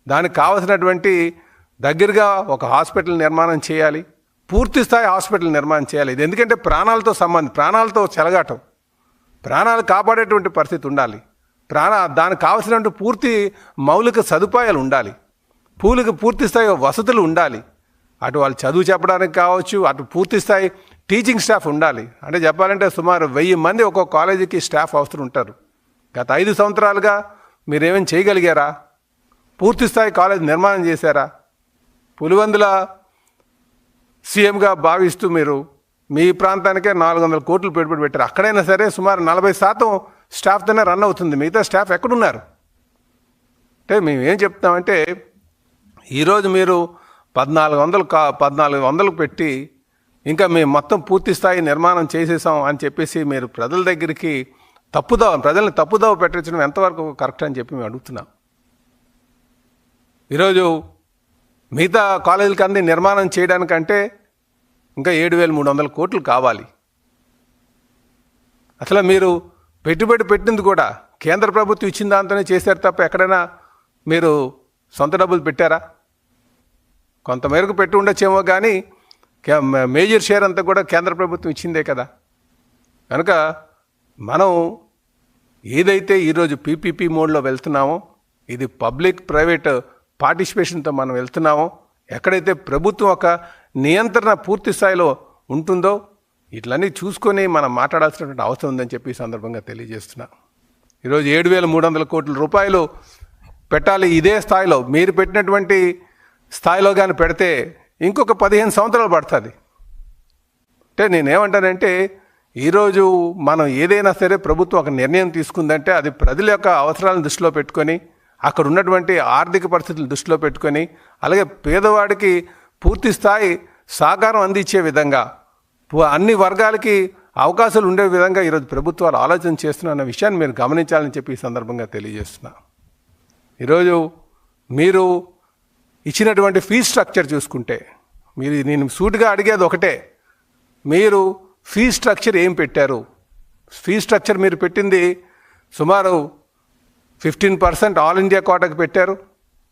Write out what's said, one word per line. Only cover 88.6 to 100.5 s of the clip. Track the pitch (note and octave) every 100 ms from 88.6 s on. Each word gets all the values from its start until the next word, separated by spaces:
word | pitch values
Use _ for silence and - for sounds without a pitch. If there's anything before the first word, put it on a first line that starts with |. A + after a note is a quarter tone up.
| C3 -
పబ్లిక్ | A#2 C3 F3+ F3 -
ప్రైవేట్ | D3+ E3+ D#3+ D3 B2+ - _ _ -
పార్టిసిపేషన్తో | C#3 E3+ F3+ G#3+ E3+ E3+ C#3+
మనం | C#3 C3
వెళ్తున్నామో, | B2+ B2+ E3+ D#3 D3+ E3+ - _ _ -
ఎక్కడైతే | A#2 F#3 F#3 E3+
ప్రభుత్వం | E3 - C#3 G3 - G3+
ఒక | F3 E3+ E3+ - - _ C3+
నియంత్రణ | C#3+ F#3 A3+ A#3 G#3+
పూర్తి | G#3 F#3 G3+ G#3+
స్థాయిలో | - G3 F3+ D#3+ B2+ _ _ -
ఉంటుందో | C#3+ D#3+ F#3 F#3+ G3+ - _ _ _ _
ఇట్లన్నీ | A2 A#2 C#3+ G3
చూసుకొని | - F#3+ - G3 G3 F#3+
మనం | D#3+ C3+ B2
మాట్లాడాల్సినటువంటి | C#3+ D#3+ D#3 - C#3+ B2+
అవసరం | G#2+ B2+ C#3+
ఉందని | B2+ A#2+
చెప్పి | A#2+ -
ఈ |
సందర్భంగా | A#2+ A#2 A2+ A2+ A2+
తెలియజేస్తున్నా. | G2+ G#2+ A2+ A2 - B2+ B2 _ _